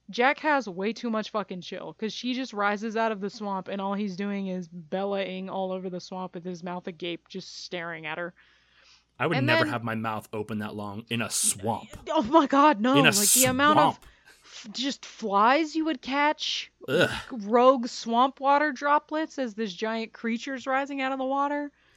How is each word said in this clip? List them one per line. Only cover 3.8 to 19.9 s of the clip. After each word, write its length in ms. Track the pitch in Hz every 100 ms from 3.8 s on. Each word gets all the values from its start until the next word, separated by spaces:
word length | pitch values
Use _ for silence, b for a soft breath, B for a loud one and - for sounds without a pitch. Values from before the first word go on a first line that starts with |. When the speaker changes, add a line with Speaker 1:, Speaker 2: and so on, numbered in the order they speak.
| 196
Speaker 1:
he's 220 | 202 208 180
doing 320 | 202 202 190
is 200 | 185 170
bellaing 800 | 175 156 185 202 196 185 185 190
all 200 | 190 190
over 160 | 185 185
the 100 | 175
swamp 340 | - 185 185
with 100 | 180
his 200 | 175 175
mouth 240 | 175 180 190
agape, 400 | 160 175 165 _
just 340 | 190 - -
staring 440 | - 175 170 160 160
at 100 | 160
her. 160 | 175 - b b b b b b b -
Speaker 2:
I 60 | 147
would 80 | 165
Speaker 1:
And 80 | 127
Speaker 2:
never 180 | - -
Speaker 1:
then 80 |
Speaker 2:
have 100 | 120
my 120 | 113 113
mouth 340 | 113 107 -
open 280 | 110 107 107
that 160 | 107 104
long 300 | 104 101 117
in 120 | 117
a 80 | 104
swamp. 600 | - - 104 104 110 - - -
Speaker 1:
Oh 140 | 311
my 240 | 226 330 277
god, 320 | 277 302 208
no. 140 | 233
Speaker 2:
In 120 | 285 254
a 60 |
Speaker 1:
Like, 180 | 202 208
the 120 | 254 254
amount 320 | 254 294 311
of 180 | - -
Speaker 2:
swamp. 100 | b b b b b
Speaker 1:
f-, 220 | - 233
just 340 | 208 269 - -
flies 720 | - 220 196 220 285 311 320
you 80 | 311
would 160 | 269
catch, 720 | - 277 294 302 - - - _ -
Speaker 2:
Ugh. 240 | 151 147 - -
Speaker 1:
rogue 580 | 262 202 240 254 269 233
swamp 520 | - 226 233 269 -
water 320 | 269 285 302
droplets 640 | 262 285 294 - 302 320 -
as 160 | 254 202
this 180 | 220
giant 400 | 175 220